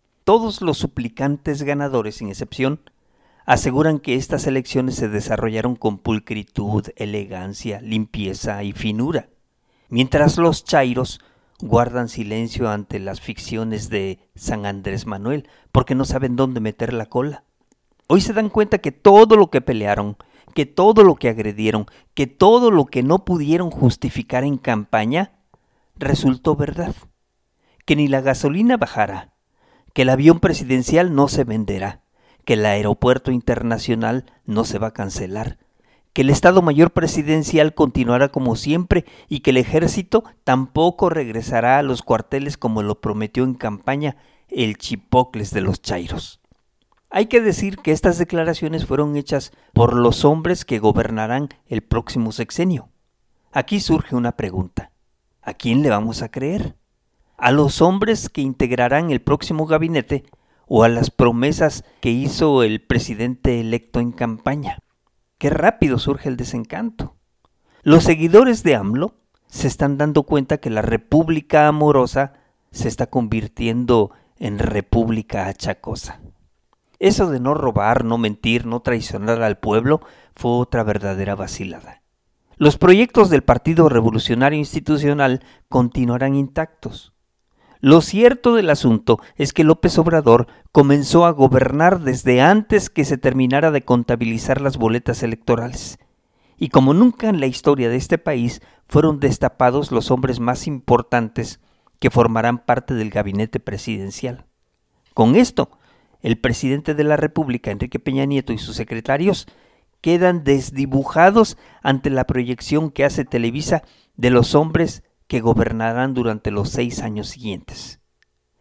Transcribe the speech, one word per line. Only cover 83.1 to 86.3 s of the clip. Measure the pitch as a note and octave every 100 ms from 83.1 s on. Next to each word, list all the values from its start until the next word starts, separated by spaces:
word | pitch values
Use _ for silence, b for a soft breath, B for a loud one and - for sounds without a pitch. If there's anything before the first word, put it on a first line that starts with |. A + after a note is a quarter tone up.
| - G3
del | D3
Partido | - A#2+ - E3 D#3
Revolucionario | A#2+ A2+ A2 - A#2 C3+ D3+
Institucional | C#3+ E3 - D3+ C#3+ D3 C3+ B2+ b b _
continuarán | C3 A#2+ C3 A#2+ A#2+ C3+